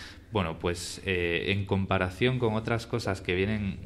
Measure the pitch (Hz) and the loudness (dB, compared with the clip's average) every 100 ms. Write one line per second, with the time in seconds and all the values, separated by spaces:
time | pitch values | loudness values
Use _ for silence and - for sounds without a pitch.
0 | - - - 107 85 80 90 87 - - | -14 -16 -4 0 0 0 -2 -2 -4 -6
1 | 98 90 87 85 - 101 95 98 95 95 | 0 2 2 2 2 0 2 0 2 2
2 | 90 - 123 127 117 107 113 117 - 120 | 2 2 2 2 2 0 0 -2 -2 -4
3 | 110 92 - 90 98 107 101 - | -2 -2 0 2 2 0 -2 -4